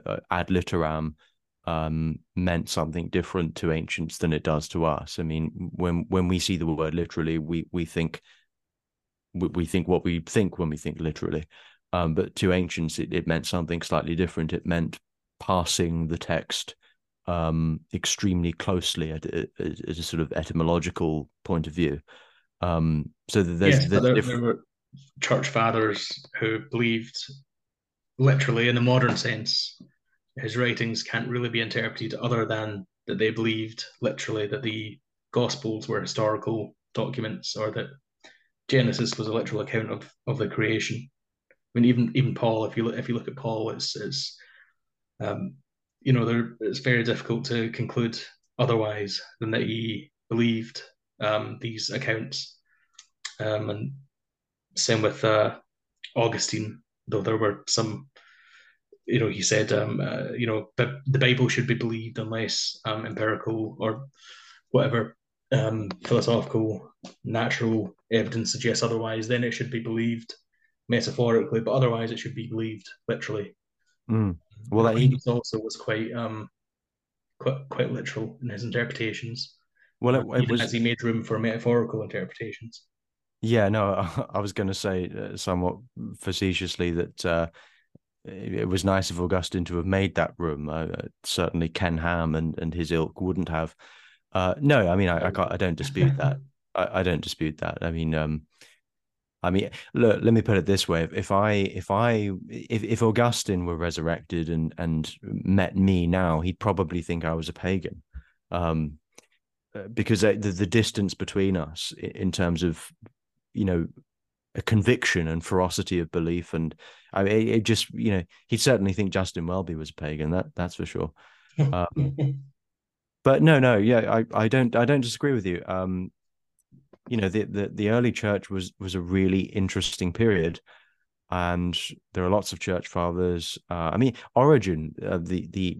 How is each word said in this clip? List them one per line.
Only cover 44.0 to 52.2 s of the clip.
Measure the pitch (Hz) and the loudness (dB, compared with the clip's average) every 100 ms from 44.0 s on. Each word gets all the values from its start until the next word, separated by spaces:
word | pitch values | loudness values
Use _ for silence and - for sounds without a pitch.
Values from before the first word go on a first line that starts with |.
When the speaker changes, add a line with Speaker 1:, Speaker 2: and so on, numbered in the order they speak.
| 104 - - - - _ _ _ _ _ _ - | -6 -6 -8 -12 -20 _ _ _ _ _ _ -8
Speaker 2:
um, | 110 - 190 - _ _ _ _ | -6 -4 -8 -10 _ _ _ _
you | 135 | 2
know, | 123 113 | 4 4
there, | 117 117 - | 0 -2 -4
it's | 107 131 | -6 -2
very | 131 120 | 2 2
difficult | 117 107 - 113 110 | 2 -2 -2 -4 -2
to | 120 113 | -2 -2
conclude | - 110 - 117 113 - _ _ - | -4 -4 -2 -2 -4 -14 _ _ -2
otherwise | 123 117 107 104 101 92 - - | 2 2 0 -2 -6 -6 -10 -6
than | 110 | -2
that | 117 | 0
he | 117 113 110 98 - _ - | 0 -2 -4 -6 -10 _ -4
believed, | 117 117 113 113 - - _ _ - | 2 2 2 -4 -12 -16 _ _ -4
um, | 107 107 110 110 | 0 0 -2 -8
these | 113 110 - | -8 -6 -6
accounts. | - - 110 | -4 -2 -4